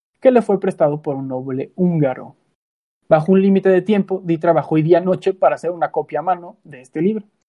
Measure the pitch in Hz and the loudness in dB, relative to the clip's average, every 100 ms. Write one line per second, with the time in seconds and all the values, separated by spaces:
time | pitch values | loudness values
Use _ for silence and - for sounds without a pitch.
0 | _ _ 262 240 220 196 190 185 151 151 | _ _ 4 4 2 0 -2 0 0 0
1 | 151 135 135 127 135 131 - - 180 165 | -6 -6 -6 -8 -6 -8 -8 -2 0 2
2 | 139 127 123 _ _ _ _ _ _ _ | 0 -2 -12 _ _ _ _ _ _ _
3 | - 160 156 190 196 190 190 185 190 208 | 0 2 4 2 4 2 2 2 2 -2
4 | 202 190 180 165 170 160 147 160 156 170 | -2 -6 -4 0 0 0 0 0 4 2
5 | 185 175 196 190 190 143 165 175 147 160 | 2 -2 -4 0 0 0 -4 -4 -4 -4
6 | 147 151 175 175 175 226 160 131 127 156 | -6 -6 -4 -6 -8 -20 -20 -20 -12 -4
7 | 185 220 - _ | -2 -4 -10 _